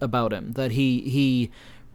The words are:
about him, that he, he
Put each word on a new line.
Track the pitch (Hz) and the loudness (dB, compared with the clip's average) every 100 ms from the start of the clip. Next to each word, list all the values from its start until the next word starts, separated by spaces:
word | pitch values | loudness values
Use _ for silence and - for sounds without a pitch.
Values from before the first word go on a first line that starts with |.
about | 113 123 113 | -2 0 0
him, | 104 - | -2 -6
that | 120 131 | -4 -2
he, | 117 135 123 | 2 2 2
he | 135 131 135 127 117 - - - - | 0 2 4 2 0 -4 -20 -20 -14